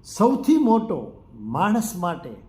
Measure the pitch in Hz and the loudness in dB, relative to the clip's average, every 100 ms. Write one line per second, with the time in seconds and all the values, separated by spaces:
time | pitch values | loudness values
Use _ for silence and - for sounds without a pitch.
0 | - - 226 269 - 311 254 220 - 156 | -16 2 2 2 2 2 4 2 0 -8
1 | 104 - - 113 107 131 202 226 220 180 | -8 -18 -20 -14 -8 -2 0 0 -2 -4
2 | 175 160 131 98 | -6 -6 -12 -16